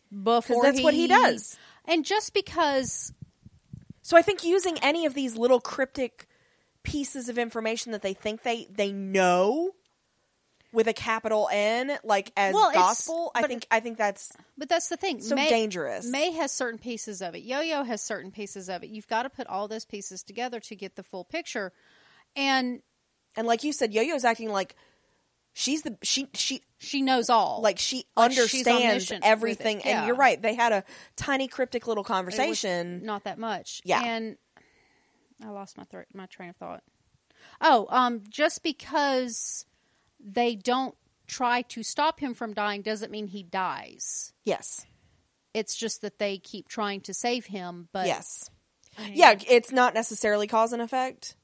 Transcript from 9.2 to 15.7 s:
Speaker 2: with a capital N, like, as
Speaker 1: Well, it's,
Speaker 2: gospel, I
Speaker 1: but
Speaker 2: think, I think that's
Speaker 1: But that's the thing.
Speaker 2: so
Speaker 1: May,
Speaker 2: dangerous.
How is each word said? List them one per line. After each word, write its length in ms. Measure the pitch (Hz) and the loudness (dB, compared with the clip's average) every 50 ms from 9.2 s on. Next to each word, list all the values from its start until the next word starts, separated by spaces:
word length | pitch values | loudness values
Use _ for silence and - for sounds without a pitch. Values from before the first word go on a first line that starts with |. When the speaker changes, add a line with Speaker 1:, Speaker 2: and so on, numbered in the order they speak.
| 185 180 175 180 190 208 262 320 349 381 - _ _ _ _ _ _ _ _ _ _ _ _ _ _ _ _ _ _ _ - | 6 6 6 6 4 4 2 2 0 -4 -6 _ _ _ _ _ _ _ _ _ _ _ _ _ _ _ _ _ _ _ 0
Speaker 2:
with 100 | 226 214 226 | 0 2 2
a 40 | |
capital 560 | 214 - - 233 220 220 - 214 220 214 208 - | 0 -2 -2 -2 -2 0 0 0 2 2 2 2
N, 480 | 185 208 208 214 226 247 254 277 285 - - | 2 2 2 2 2 0 -2 -2 -4 -4 0
like, 260 | 220 208 196 196 - - | 2 2 2 0 -2 0
as 180 | 196 196 190 190 | 0 2 4 4
Speaker 1:
Well, 140 | 214 415 330 | 6 4 6
it's, 60 | 285 | 6
Speaker 2:
gospel, 580 | 190 180 196 226 - - - 330 - - 294 - | 6 6 6 4 2 -2 -4 -4 -4 -4 -2 -2
I 60 | 233 | -2
Speaker 1:
but 80 | 294 277 | -2 -2
Speaker 2:
think, 180 | 247 226 - - | -2 -4 -2 0
I 100 | 226 226 | 0 0
think 160 | 226 233 226 | 0 -2 -4
that's 340 | 226 214 202 196 - - - - - - _ _ 262 | -2 -2 -2 -2 -4 -10 -14 -14 -16 -20 _ _ -10
Speaker 1:
But 100 | 294 262 | -4 0
that's 220 | 349 339 - - | 0 0 0 -2
the 80 | 339 - | -6 -4
thing. 240 | 381 381 277 202 | -4 -4 -4 -4
Speaker 2:
so 120 | - 220 285 | -2 -2 0
Speaker 1:
May, 140 | 269 294 262 | 2 2 4
Speaker 2:
dangerous. 560 | 233 226 220 214 | 4 2 2 0